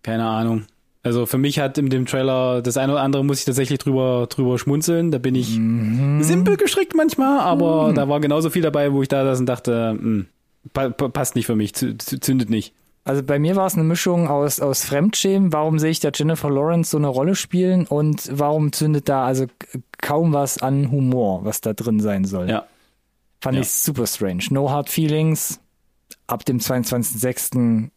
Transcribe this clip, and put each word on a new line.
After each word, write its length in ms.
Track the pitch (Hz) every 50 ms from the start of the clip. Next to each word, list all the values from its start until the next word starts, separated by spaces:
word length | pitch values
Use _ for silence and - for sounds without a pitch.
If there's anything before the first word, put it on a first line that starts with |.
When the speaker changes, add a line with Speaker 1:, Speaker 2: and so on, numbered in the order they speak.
| -
Speaker 1:
Keine 220 | 110 113 113 113
Ahnung. 380 | 113 110 110 113 113 113 110 104 - _ _ _ _ _ _ -
Also 220 | 123 117 120 120
für 120 | - -
mich 220 | 131 135 143 139 151
hat 180 | 143 135 135
in 120 | 151 143 135
dem 160 | 131 131 127
Trailer 560 | 123 - 135 131 131 131 127 127 127 123 123
das 140 | 120 123 120
eine 160 | 135 131 135 143
oder 80 | 143
andere, 220 | 135 139 139 139 135
muss 160 | 143 139 135
ich 60 | -
tatsächlich 340 | 143 127 135 135 120 143 131
drüber, 480 | - 143 135 131 127 127 127 123 120 -
drüber 300 | - - 131 123 127 120
schmunzeln. 520 | - 139 139 147 151 170 170 165 170 170
Da 60 | 151
bin 160 | 123 123 131 127
ich 220 | 127 123 110 113
Speaker 2:
Mhm. 640 | 113 113 113 113 120 110 107 113 123 139 139 143 151 151
Speaker 1:
simpel 340 | 156 170 180 180 190 403
gestrickt 360 | - 415 - - 392 370 - -
manchmal, 440 | 320 311 320 - - 262 269 285 277
aber 500 | - 180 170 277 175 165 160 160 156 -
Speaker 2:
Mhm. 60 | -
Speaker 1:
da 140 | 143 143 139
war 100 | 147 147
genauso 300 | 147 143 147 156 160 160
viel 120 | - 180
dabei, 300 | 160 156 147 147 143 143
wo 100 | 139 139
ich 60 | 135
da 160 | 131 139 135 135
saß 160 | 135 131 127
und 60 | 127
dachte, 460 | 123 123 120 - 123 120 117 117 113
hm, 340 | 110 - - 113 110 101 92 - _ _ _ _ _ _ _ - _
pa-, 160 | 135 135 127
pa-, 180 | 120 - 147
passt 280 | 127 - 147 131 - -
nicht 100 | 123 110
für 100 | - 117
mich, 160 | 107 107 98
zü-, 240 | - - 135 120 110
zü-, 220 | 110 - - 143 131
zündet 300 | - - 131 131 120 107
nicht. 240 | 110 107 98 - _ _ _ _ _ _ _
Speaker 2:
Also 180 | - 135 143 135
bei 160 | 135 143 143
mir 160 | 147 165 190
war 100 | 196 190
es 100 | 185 -
eine 100 | 170 160
Mischung 420 | 160 170 170 - 190 175 175 170
aus, 320 | 147 147 143 143 147 143 -
aus 240 | 143 139 135 - -
Fremdschämen. 720 | - 143 143 165 214 220 - - 196 190 196 196 180 156
Warum 260 | 151 151 160 156 156
sehe 100 | 151 160
ich 120 | 160 -
da 100 | - 147 139
Jennifer 360 | - 147 156 165 - - 143
Lawrence 420 | 139 135 147 160 170 170 165 -
so 60 | -
eine 100 | 151 147
Rolle 260 | 143 127 131 139 175 196
spielen 520 | - - - - 180 180 185 185 180 165
und 420 | - 147 147 151 151 151 - - -
warum 420 | 135 143 147 147 151 156 151 147 -
zündet 340 | - 156 156 151 147 -
da 180 | - 139 135 127
also 220 | 127 131 131 131
k-, 320 | 120 _ _ - - - 131 - _ - -
kaum 320 | - - 147 151 170 165 147
was 280 | 143 139 131 - -
an 300 | 120 131 135 139 143 123
Humor, 540 | 139 139 131 127 127 127 117 101 95 90 95
was 160 | 107 110 -
da 120 | - 110 107
drin 280 | - 113 117 110 107
sein 240 | 104 104 101 98 95
soll? 240 | 95 98 92 90 92
Speaker 1:
Ja. 160 | 110 104 - - _ _ _ _ _ _ _ _ _ _ _ _ _ _
Speaker 2:
Fand 140 | - 135 131
Speaker 1:
Ja. 60 | 135
Speaker 2:
ich 80 | 123 -
super 360 | - - - - 143 127 117
strange. 380 | 104 - - 107 95 90 90 95 -
No 200 | 135 135 139 139
Hard 200 | 139 147 139 -
Feelings 720 | - - 160 151 151 156 156 160 156 151 - - - - _ _ _ _ _ _ _ _ _ _ - _ _
ab 160 | - 123 110 -
dem 160 | - 131 120
zweiundzwanzigsten 600 | - - 131 123 117 120 127 120 113 - - 107
sechsten. 720 | 117 127 123 - - - - 131 120 117 113 110 113 135 _